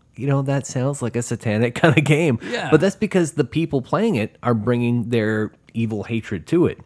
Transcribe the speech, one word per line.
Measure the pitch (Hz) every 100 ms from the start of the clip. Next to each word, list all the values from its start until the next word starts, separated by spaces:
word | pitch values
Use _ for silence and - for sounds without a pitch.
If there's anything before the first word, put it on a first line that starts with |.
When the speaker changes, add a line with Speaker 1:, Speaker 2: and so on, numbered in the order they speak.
| _ -
Speaker 1:
you | 139
know, | 139
that | 135 139 135
sounds | 131 127 143
like | 120
a | 117
satanic | 117 117 - 104 120
<laughs> | -
kind | 165 156
of |
game." | 139 151 170 117 190
Speaker 2:
Yeah. | 240 160
Speaker 1:
But | 143
that's | 190 190
because | 208 190 160
the | -
people | 127 151 160 139
playing | 123 151 226 151
it | 104 -
are | -
bringing | 117 104 120 120 120 113
their | 120 107 110 107 - _
evil | - 113 107
hatred | 95 113 - 98 76
to | 170 151
it. | 135